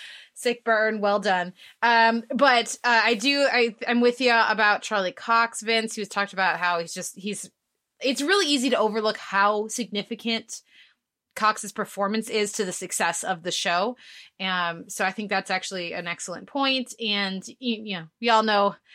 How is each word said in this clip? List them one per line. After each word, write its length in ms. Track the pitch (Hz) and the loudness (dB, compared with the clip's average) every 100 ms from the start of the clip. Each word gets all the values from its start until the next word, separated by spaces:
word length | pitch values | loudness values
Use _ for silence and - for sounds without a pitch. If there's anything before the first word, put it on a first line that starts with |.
| - - - | -18 -20 -20
Sick 300 | - 247 240 | -6 -4 -2
burn. 360 | - 220 220 220 | 0 2 2 0
Well 180 | 202 202 | 0 0
done. 320 | 202 185 180 - - _ | 2 0 -2 -8 -20 _
Um, 420 | 233 233 226 233 226 | 2 6 6 4 -2
but, 440 | 254 277 240 226 - | 2 4 4 2 -2
uh, 160 | 240 233 | 2 4
I 100 | 220 | 4
do, 320 | 233 247 285 277 | 2 2 2 2
I, 240 | 240 233 - - | 2 0 -2 -2
I'm 140 | 240 | 2
with 220 | 240 240 | 2 2
ya 240 | 254 233 - | 4 4 4
about 300 | 208 214 202 | 4 4 2
Charlie 320 | - 214 185 | 0 -2 -2
Cox, 480 | - - 233 233 - | -4 0 2 2 -2
Vince, 340 | 220 226 220 220 | -2 0 -2 -6
who's 120 | 202 | -6
talked 240 | - 202 | -4 -4
about 260 | 190 185 165 | 0 0 2
how 200 | 175 170 | 0 -2
he's 160 | 170 | -4
just, 240 | - 175 - | -8 -10 -10
he's, 320 | 190 202 - _ _ _ _ _ | -8 -8 -10 _ _ _ _ _
it's 200 | 262 254 | -2 0
really 240 | 285 403 330 | 2 2 2
easy 240 | 285 254 | 2 2
to 80 | 226 | 2
overlook 400 | 214 214 214 208 | 2 0 -2 -4
how 500 | - 196 202 214 214 | -2 2 2 2 -2
significant 920 | - 220 202 196 220 233 226 220 - - _ _ _ _ _ _ - | -6 -6 -6 -8 -8 -4 -6 -6 -16 -18 _ _ _ _ _ _ -2
Cox's 360 | 214 214 202 | 0 0 -6
performance 580 | - 202 - 196 220 220 | -8 -2 0 2 0 -2
is 220 | 214 208 | -2 -2
to 120 | - | -2
the 80 | 190 | -4
success 500 | 180 208 - 175 165 | -6 -6 -2 0 0
of 200 | - 180 | -4 -4
the 100 | 175 | -4
show. 440 | 165 190 175 208 247 - - - - | -2 0 0 0 -4 -14 -20 -20 -8
Um, 480 | 190 180 170 165 - | -4 -2 -2 -4 -10
so 160 | - | -4
I 80 | 190 | -4
think 160 | 190 208 | -2 -4
that's 220 | 196 190 | -4 -2
actually 420 | 185 - 190 170 | -4 -4 -8 -8
an 140 | 180 170 | -8 -8
excellent 400 | 170 - 170 196 | -10 -10 -12 -10
point. 460 | 285 269 262 247 - | -4 -2 -2 -4 -8
And, 380 | 226 202 196 190 185 | -4 -2 -2 -6 -10
y-, 100 | - | -8
you 380 | 247 220 214 185 | -6 -4 -6 -10
know, 80 | 160 _ | -12 _
we 80 | 233 | 2
all 120 | 220 | 4
know 320 | 220 208 202 202 _ | 4 2 2 0 _